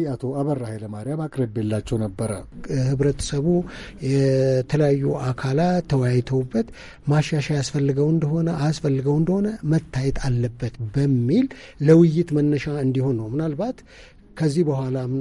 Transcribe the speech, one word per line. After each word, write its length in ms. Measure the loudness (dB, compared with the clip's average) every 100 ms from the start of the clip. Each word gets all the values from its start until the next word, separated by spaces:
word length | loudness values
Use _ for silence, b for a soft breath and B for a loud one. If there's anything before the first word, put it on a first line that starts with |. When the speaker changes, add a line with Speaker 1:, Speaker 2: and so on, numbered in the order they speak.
| -4
Speaker 1:
አቶ 260 | -4 -4 -2
አበራ 260 | -2 -2
ኃይለማርያም 560 | -6 -8 -10 -10 -6 -6
አቅርቤላቸው 760 | -6 -4 -2 -2 -2 -2 -2 -2
ነበረ። 320 | -2 -4 -6 -6 -10 -14 -6 -2
Speaker 2:
ህብረተሰቡ፣ 600 | 0 2 0 0 -4 -2 0 0 -2 B B B
የተለያዩ 1000 | 0 2 4 4 2 0 0 2 2 2 0 -2
አካላት 640 | -4 -4 -2 0 2 0 0
ተወያይተውበት 800 | 0 2 2 2 -2 0 -2 -4 B B B 2
ማሻሻያ 480 | 2 2 -2 0 -2
ያስፈልገው 520 | -2 0 0 2 2
እንደሆነ 400 | 2 0 0 0
አያስፈልገው 640 | 0 0 0 0 0 2 2
እንደሆነ 320 | 2 0 -2 -4
መታየት 540 | 0 0 0 -2 -2 0
አለበት 560 | 0 0 -2 -4 -8 -6 -4
በሚል 580 | 0 2 2 2 2 0 B B B
ለውይይት 520 | 6 8 8 4 0
መነሻ 340 | 2 2 2 -2 -2
እንዲሆን 380 | 0 2 0 -2
ነው። 120 | -4
ምናልባት 500 | -4 -4 -4 -6 -6 B B B B -20 -2
ከዚህ 260 | 0 2
በኋላ 320 | 0 0 -2 -4 -2 -4